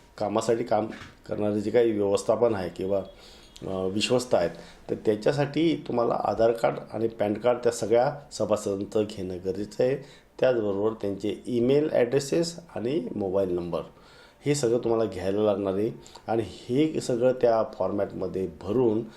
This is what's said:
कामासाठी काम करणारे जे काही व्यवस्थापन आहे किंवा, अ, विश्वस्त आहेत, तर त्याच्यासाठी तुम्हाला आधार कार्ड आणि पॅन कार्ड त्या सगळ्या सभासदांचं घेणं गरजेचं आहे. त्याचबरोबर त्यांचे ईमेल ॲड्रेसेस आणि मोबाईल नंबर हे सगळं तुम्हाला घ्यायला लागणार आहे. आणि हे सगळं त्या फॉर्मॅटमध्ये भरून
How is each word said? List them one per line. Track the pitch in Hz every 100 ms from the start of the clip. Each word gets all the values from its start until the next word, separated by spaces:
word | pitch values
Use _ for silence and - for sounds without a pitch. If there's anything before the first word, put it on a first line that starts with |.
| - -
कामासाठी | 104 104 113 117
काम | - 107 110 107 - - -
करणारे | 101 104 104
जे | 101
काही | 113 117
व्यवस्थापन | 107 101 98 - 110 120
आहे | 107 90
किंवा, | - 92 98 92 - - - - -
अ, | 90 95 92
विश्वस्त | 98 107 123 123
आहेत, | 101 85 85 - - -
तर |
त्याच्यासाठी | 107 - 107 - 139 143 151 165 147 -
तुम्हाला | 120 117 -
आधार | - 104 113
कार्ड | 117 135 143 -
आणि | 110 113
पॅन | 113 104
कार्ड | 107 123 120
त्या | 120
सगळ्या | - 104 117 120 - -
सभासदांचं | - 104 104 - 98 101 110
घेणं | 104 101 92 90
गरजेचं | 95 95 104 -
आहे. | 127 139 139 - _ -
त्याचबरोबर | 131 120 104 98 107 110
त्यांचे | 101 98 104 92 -
ईमेल | 120 120 143 156
ॲड्रेसेस | - 120 135 139 170 170 - - -
आणि | 110 156 254 -
मोबाईल | 98 95 98
नंबर | 87 87 82 - - - - - _ 139
हे |
सगळं | 143 120 120
तुम्हाला | 117 113
घ्यायला | 110 92 90 101
लागणार | 107 98 101
आहे. | 95 110 - - - -
आणि | 113 113
हे | - - 123 156 139
सगळं | - 123 127
त्या | 127 120 113 107 -
फॉर्मॅटमध्ये | 95 101 98 95 90 87 92 80
भरून | 92 113 123 107 -